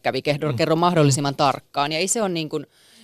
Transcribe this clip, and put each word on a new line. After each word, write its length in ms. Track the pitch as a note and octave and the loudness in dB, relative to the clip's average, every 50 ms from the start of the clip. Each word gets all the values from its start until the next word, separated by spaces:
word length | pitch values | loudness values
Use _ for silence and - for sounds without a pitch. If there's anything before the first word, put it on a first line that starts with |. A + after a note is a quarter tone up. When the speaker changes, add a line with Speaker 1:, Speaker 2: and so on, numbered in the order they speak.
Speaker 1:
kävi, 200 | - B2 A#2 C3 | -4 -4 -4 -2
kerro, 280 | - D3+ C#3+ C#3+ D#3 D3+ | -2 -2 -2 -2 -2 -4
Speaker 2:
Mm. 40 | C3 | -2
Speaker 1:
kerro 200 | A2+ E3 D3+ D#3+ | 0 0 0 2
mahdollisimman 600 | D#3+ F3 F3+ F3 E3 D3 C#3+ C3 D3+ C#3+ C#3 C3+ | 2 2 2 4 4 4 4 4 2 -2 -4 0
tarkkaan. 560 | - D3+ C3+ B2+ - - _ - C#3+ C#3+ C#3+ | 2 2 2 2 -2 -8 _ -4 -4 -4 -2
Ja 60 | D#3+ D#3+ | -2 -2
ei 100 | F3+ F#3+ | -2 -2
se 120 | - A#3+ | -2 -2
ole 60 | G#3+ F#3 | -2 -2
niin 200 | F3 E3 D#3+ D3 | -2 -4 -4 -4
kuin, 180 | D#3 D#3 C#3 - _ _ _ _ _ - | -6 -8 -8 -10 _ _ _ _ _ -20